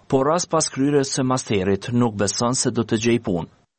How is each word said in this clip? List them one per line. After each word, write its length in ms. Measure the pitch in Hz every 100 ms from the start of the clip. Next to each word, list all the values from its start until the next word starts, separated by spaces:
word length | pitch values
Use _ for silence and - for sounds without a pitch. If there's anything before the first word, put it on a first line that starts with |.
| _
por 240 | 135 135
as 140 | 175 -
pas 220 | 160 -
kryerjes 460 | 135 139 147 135 -
së 100 | 127
masterit 640 | 127 - 104 92 98 -
nuk 240 | 120 120 104
beson 400 | 101 - 120 127
se 160 | 127
do 160 | 113 110
të 140 | 113
gjej 160 | 117 117 113
punë. 240 | 87 - _ _